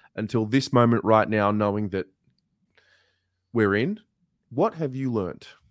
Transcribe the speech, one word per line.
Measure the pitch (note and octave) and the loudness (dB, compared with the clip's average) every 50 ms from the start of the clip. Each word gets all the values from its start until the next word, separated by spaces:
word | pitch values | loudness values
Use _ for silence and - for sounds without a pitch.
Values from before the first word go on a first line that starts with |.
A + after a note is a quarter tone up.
| _ _ - | _ _ -10
until | - A2 G#2 - A#2 A2 | -8 -8 -4 -2 -2 -2
this | G#2+ A#2 C3+ C3 - | 0 0 -2 0 2
moment | - B2 A#2+ A#2 A#2 A2+ - | 2 4 4 4 2 2 2
right | G#2+ A2 A2 G2+ - | 4 4 4 4 2
now, | A2 G#2+ G2+ G2+ | 0 0 0 0
knowing | G#2 G#2 G#2+ G#2 G2+ G#2+ G#2+ G2 | 0 0 0 0 -2 -2 -4 -6
that | F#2 F#2+ - _ _ _ _ _ _ _ _ _ _ _ _ _ _ _ _ _ _ _ _ _ _ _ _ _ _ _ _ _ - | -6 -8 -8 _ _ _ _ _ _ _ _ _ _ _ _ _ _ _ _ _ _ _ _ _ _ _ _ _ _ _ _ _ 0
we're | A2+ G#2+ G2 G2 | 2 2 2 2
in, | G#2 A#2+ F3 G#3 G#3+ _ _ _ _ _ _ _ _ _ - | 2 0 -2 -4 -8 _ _ _ _ _ _ _ _ _ -10
what | A#2 B2+ F3+ A3+ - | -4 -2 -2 -2 -2
have | D#3+ E3 C3+ B2+ | -4 -8 -8 -6
you | C3 C3+ B2+ | -6 -6 -4
learnt? | A#2 G#2+ F#2+ F2 - - - - - _ _ _ | -4 -4 -4 -6 -8 -12 -18 -20 -20 _ _ _